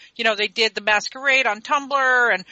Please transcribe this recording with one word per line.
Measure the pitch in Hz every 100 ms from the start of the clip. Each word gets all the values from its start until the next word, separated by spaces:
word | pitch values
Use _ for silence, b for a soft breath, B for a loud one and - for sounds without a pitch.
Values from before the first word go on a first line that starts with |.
| B -
you | 226
know, | 202
they | 208
did | 233 220 214
the |
masquerade | 208 208 - 262 277 262 240
on | 208
Tumblr, | 220 294 277 277 262 247 233
and, | 185 B